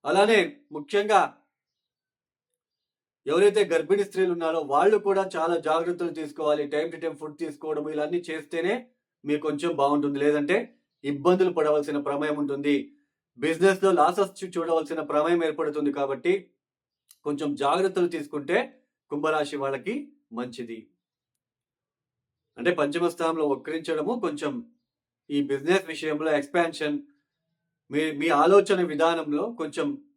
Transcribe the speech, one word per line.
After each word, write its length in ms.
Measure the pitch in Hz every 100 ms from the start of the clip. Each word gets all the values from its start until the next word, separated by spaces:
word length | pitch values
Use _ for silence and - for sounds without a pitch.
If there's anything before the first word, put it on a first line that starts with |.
అలానే 360 | 139 185 208 220 160 - _
ముఖ్యంగా 480 | 151 147 202 208 202 143 - _ _ _ _ _ _ _ _ _ _ _ _ _ _ _ _ _ _ 135
ఎవరైతే 360 | 165 202 208
గర్భిణీ 400 | 190 165 156 202
స్త్రీలు 280 | 196 190 185
ఉన్నారో 280 | 170 160 160
వాళ్ళు 320 | 139 143 196 208
కూడా 240 | 202 196 185
చాలా 260 | 170 160 170
జాగ్రత్తలు 540 | 156 160 170 175 170
తీసుకోవాలి. 500 | 151 151 151 156 151 147
Time 220 | 147 165
to 80 | 160
time 180 | 165 147
ఫుడ్ 220 | 151 147
తీసుకోవడం, 460 | 165 143 156 147 147
ఇలా 140 | 151
అన్నీ 160 | 151 175
చేస్తేనే 540 | 170 160 147 165 175 240 - _ _ _
మీకు 180 | 143 147
కొంచెం 280 | 151 143 170 151
బాగుంటుంది. 420 | 139 147 143 139
లేదంటే 380 | 147 147 143 202 240 _ _ _ 139
ఇబ్బందులు 440 | 143 160 185 185
పడవలసిన 480 | 165 151 151 147 143
ప్రమేయం 380 | 143 143 151 147
ఉంటుంది. 380 | 139 139 143 139 120 _ _ _ _ 120
బిజినెస్‌లో 520 | 147 165 190 190 196
లాసెస్ 420 | 175 151 180 190
చూ-, 160 | - 185
చూడవలసిన 500 | 170 170 165 151 160
ప్రమేయం 400 | 147 147 160 175
ఏర్పడుతుంది. 460 | 160 151 151 147 147
కాబట్టి 400 | 139 139 135 170 190 - _ _ _ _ _ _ _
కొంచెం 240 | 147 143 151 139
జాగ్రత్తలు 520 | 139 170 190 185 175
తీసుకుంటే 480 | 165 143 151 139 196 240 _ _ _ _
కుంభరాశి 460 | 147 156 156 147 147
వాళ్ళకి 380 | 135 139 185 285 - _ _
మంచిది. 460 | 113 127 123 113 113 110 _ _ _ _ _ _ _ _ _ _ _ _ _ _ _ _ -
అంటే 120 | 170
పంచమ 340 | 180 147 165 170
స్థానంలో 360 | 170 165 165 151
వక్రించడము 640 | 135 - 160 170 156 151 240
కొంచెం 320 | 180 147 147 123 - _ _ _ _ _ -
ఈ 80 | 143
బిజినెస్ 440 | 143 139 147 190 185
విషయంలో 440 | 156 156 151 156
ఎక్స్‌పాన్షన్, 640 | 147 139 175 170 151 151 143 - _ _ _ _ _ _ _ _
మీ, 120 | 143 156
మీ 160 | 143 160
ఆలోచన 460 | 147 165 202 196 185
విధానంలో 600 | 175 147 165 165 156 147 214
కొంచెం 360 | 233 156 170 143 143 _